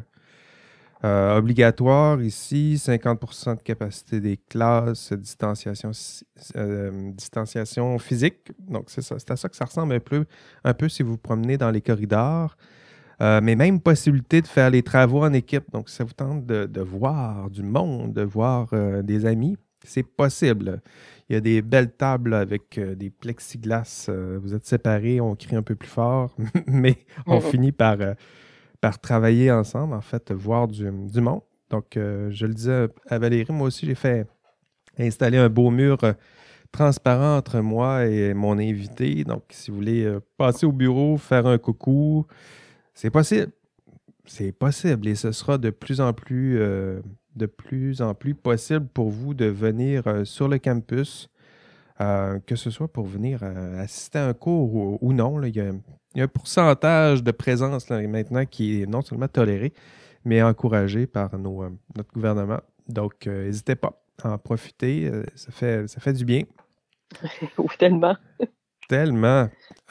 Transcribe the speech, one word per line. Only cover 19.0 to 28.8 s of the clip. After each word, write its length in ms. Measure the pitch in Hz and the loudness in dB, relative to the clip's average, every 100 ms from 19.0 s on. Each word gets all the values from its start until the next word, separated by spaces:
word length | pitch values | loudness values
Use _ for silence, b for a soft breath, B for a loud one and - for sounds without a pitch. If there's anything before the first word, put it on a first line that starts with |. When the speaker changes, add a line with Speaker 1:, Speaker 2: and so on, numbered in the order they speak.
Speaker 1:
des 240 | 101 104 113 | -2 0 0
amis, 320 | 113 147 202 _ _ | 0 -2 -4 _ _
c'est 180 | - 131 | -8 -6
possible. 760 | 127 - 139 - 147 107 95 90 - b b b b | -4 0 0 2 2 2 -2 -8 -14 b b b b
Il 60 | |
y 20 | 110 | -2
a 40 | |
des 200 | 113 110 | 2 2
belles 320 | 110 131 120 | 4 2 2
tables 400 | - 135 127 120 | 0 -2 0 0
avec, 440 | 110 98 104 _ 110 | 0 0 -4 _ -8
euh, 160 | 95 | -6
des 160 | 95 98 | -6 -10
plexiglas. 960 | - 117 117 - 123 110 113 117 - - | -10 -10 -10 -12 -8 -4 -2 -4 -10 -8
Euh, 300 | 92 92 95 | -6 -6 -6
vous 120 | 98 | -6
êtes 100 | 107 - | -6 -2
séparés, 540 | 117 110 104 113 123 | 0 2 0 0 0
on 160 | 117 104 | 0 -4
crie 200 | - 113 | -4 -4
un 60 | |
peu 120 | 110 | -4
plus 140 | 107 - | -6 -6
fort, 440 | - 120 131 123 - | -2 0 0 -2 -6
<laughs> 280 | 110 180 - | -4 -2 0
mais 300 | 135 127 - _ B 135 | 2 4 2 _ B 0
on 100 | 120 | 2
Speaker 2:
Mhm. 60 | |
Speaker 1:
finit 300 | 156 127 135 | 2 2 2
par, 280 | 139 110 101 | 4 2 2
euh, 140 | 98 107 b b b b b b | -2 -6 b b b b b b